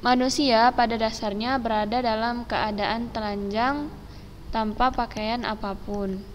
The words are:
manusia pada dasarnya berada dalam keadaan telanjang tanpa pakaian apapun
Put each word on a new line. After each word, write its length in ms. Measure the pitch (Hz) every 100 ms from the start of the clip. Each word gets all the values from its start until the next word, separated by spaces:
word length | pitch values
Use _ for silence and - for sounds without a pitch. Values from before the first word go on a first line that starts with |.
manusia 720 | 247 247 254 262 285 226 240
pada 240 | 247 233 226
dasarnya 640 | 220 226 214 202 233 269
berada 400 | 233 214 214 240
dalam 480 | 247 220 226 240 240
keadaan 640 | 208 214 208 202 220 233
telanjang 800 | 233 214 202 202 214 247 285 302 - - - - - -
tanpa 400 | 226 220 214 254
pakaian 560 | 254 233 - 214 240
apapun 800 | 220 214 202 196 - 202 196 190 202